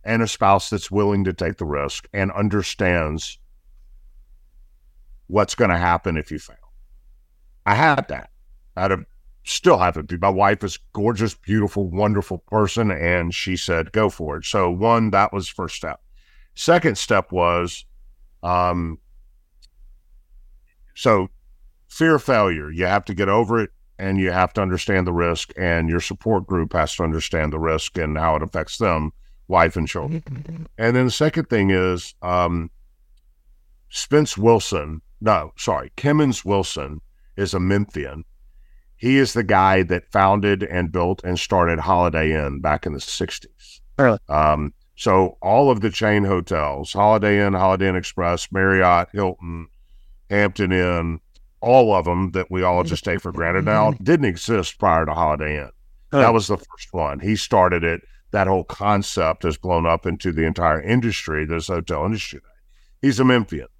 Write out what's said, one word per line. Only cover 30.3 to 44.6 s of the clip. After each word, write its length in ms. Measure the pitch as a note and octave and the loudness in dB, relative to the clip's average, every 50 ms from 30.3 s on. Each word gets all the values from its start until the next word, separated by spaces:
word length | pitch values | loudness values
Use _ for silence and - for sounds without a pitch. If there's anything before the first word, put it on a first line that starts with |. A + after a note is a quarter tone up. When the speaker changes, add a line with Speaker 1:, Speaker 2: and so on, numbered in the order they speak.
| C3+ B2+ D3 - E3 E3 D#3+ - - - | -14 -14 -14 -14 -14 -14 -16 -16 -8 -2
Speaker 1:
And 180 | A2+ A#2+ A#2+ | -2 0 2
then 80 | B2+ B2+ | 2 2
the 80 | B2 | 0
second 360 | A#2 - D3+ D#3 - E3 D3 _ | 0 0 0 0 0 -2 -4 _
thing 220 | A#2+ G#2+ G2 F#2+ | 0 2 2 2
is, 440 | F#2+ F#2 F#2 F#2 F2+ F2 - - - _ | 2 2 2 0 -2 -4 -6 -14 -18 _
um, 500 | - F2 F2+ F2+ F2+ E2+ F2 E2+ E2 E2 - - - _ _ _ _ _ _ _ _ _ _ _ _ _ - _ _ _ _ _ _ _ | -6 -2 0 0 0 0 -2 -4 -6 -8 -14 -20 -20 _ _ _ _ _ _ _ _ _ _ _ _ _ -20 _ _ _ _ _ _ _
Spence 480 | - - - - C#3 D3+ D3+ - - | -12 -12 -4 2 2 2 2 2 -2
Wilson, 640 | F#2+ G#2 A#2 A#2 G#2 - - G2 D#2+ D2 D2+ D#2 D#2 _ - - - | 2 4 4 4 4 2 -2 -4 -6 -6 -6 -12 -12 _ -20 -20 -4
no, 320 | G#2 A2 G#2 E2+ D2+ D2+ - | 0 2 2 2 0 -6 -14
sorry, 360 | - - - F#2 C#2+ B1+ - _ | -8 -4 -4 -4 -4 -4 -10 _
Kemmons 480 | - - C#3+ D3+ D3+ D3+ C3+ A2+ - - | -4 0 2 2 4 2 2 0 -4 -2
Wilson 560 | F#2 G2+ G2 F2+ - - D#2+ C#2 C#2 D2+ D#2 - _ _ _ _ - - - | -2 0 0 0 -2 -6 -8 -10 -10 -12 -14 -16 _ _ _ _ -18 -8 -6
is 160 | G2 F2 - | -6 -4 -2
a 60 | F#2 | -2
Memphian. 640 | F2+ F#2 G2 G#2 G2+ - - D#2+ C#2 C2 C#2 D#2+ D#2+ - - _ - - _ - - _ - - _ _ - | 0 2 2 0 0 -2 -6 -10 -10 -10 -12 -16 -18 -20 -20 _ -20 -20 _ -20 -20 _ -20 -20 _ _ -18
He 200 | _ - B2 C3+ | _ 0 2 4
is 160 | C#3 C3+ - | 4 4 2
the 100 | - A#2 | 0 -4
guy 400 | A2 F2+ G#2 F#2 F#2+ F#2+ F#2+ F#2+ F#2 | 0 2 4 4 4 4 4 2 2
that 280 | E2 F#2 F2 - _ | 0 -2 -4 -6 _
founded 500 | - G#2 F#2+ F#2+ G2+ G2+ G2 G#2 G2+ F#2+ | 0 2 4 4 4 2 2 0 0 0
and 300 | G2+ - F2 F2+ F2 E2+ | -2 -4 -4 -4 -4 -2
built 320 | F2 F2+ F2 F2 F#2+ - - | -2 -2 -2 -2 -2 -4 -4
and 140 | F2+ F2+ E2+ | -6 -4 -4
started 400 | - - G#2 F#2 F2 E2+ E2+ D#2+ | -2 0 2 2 2 2 0 0
Holiday 560 | D2 F2 F#2 F2 F2+ F2 D#2 D#2+ D#2+ D#2 D#2 | 0 2 2 2 2 2 0 0 0 0 0
Inn 260 | D#2 D2 C#2 C#2 C#2 | 0 -2 -4 -6 -4
back 240 | C2+ D2+ D2+ D2 - | -2 -2 -2 -2 -2
in 80 | - | -8
the 80 | D2 C2+ | -8 -8
sixties. 800 | - - - - F2+ - - - - - _ _ - - - - - - - - | -10 -10 -6 -6 -6 -6 -6 -14 -14 -20 _ _ -20 -20 -20 -20 -20 -12 0 2
Speaker 2:
Really? 200 | C#3 B2 A2 F#2+ - - | 2 2 2 0 -4 -2
Speaker 1:
Um, 460 | D2 D2+ D2+ D2+ D2+ D2+ | 0 2 2 2 2 0